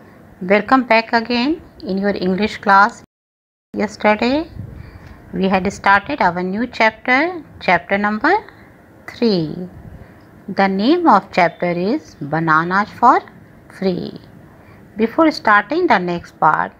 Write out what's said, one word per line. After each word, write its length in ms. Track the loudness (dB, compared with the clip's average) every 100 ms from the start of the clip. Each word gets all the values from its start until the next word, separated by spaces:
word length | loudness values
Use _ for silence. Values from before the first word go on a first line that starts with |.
| -20 -20 -20 -8
Welcome 400 | 0 0 2 0 2
back 260 | 0 2
again 440 | -2 -2 -2 -2 -4 -8 -14
in 160 | -8 -4
your 160 | -2
English 460 | -2 -2 -2 -4 -4
class. 420 | 2 4 4 -2 -20 _ _ _ _ _ _ -6
Yesterday, 680 | -6 -2 0 2 0 -2 -6 -12 -16 -18 -20 -20 -20 -20 -12
we 140 | -4 0
had 180 | 0 -2
started 560 | -2 2 2 2 -2
our 220 | -2 0
new 200 | -4 -4 -6
chapter, 760 | 0 0 0 -2 0 0 -6 -14 -8
chapter 380 | -2 -2 0 -2
number 380 | -2 -2 0 0 -4 -20 -20 -20 -20 -20 -16
three. 580 | -4 0 0 -2 -8 -12 -16 -20 -20 -20 -20 -20 -18 -8
The 180 | -2 0
name 400 | 2 0 2 4
of 140 | 4 2
chapter 400 | 0 0 0 -4
is 420 | -2 -2 -4 -6 -14
Bananas 680 | -6 -2 2 2 2 -2 -4 2
for 180 | 4 4 0 -16 -20 -20 -20 -6
Free. 400 | -4 -4 -8 -14 -20 -20 -20 -20 -20 -20 -12 -4
Before 320 | -2 2 0
starting 580 | 2 2 2 2 -2 2
the 100 | 2
next 340 | 0 -6 -8 -2
part, 280 | 0 2 -2 -8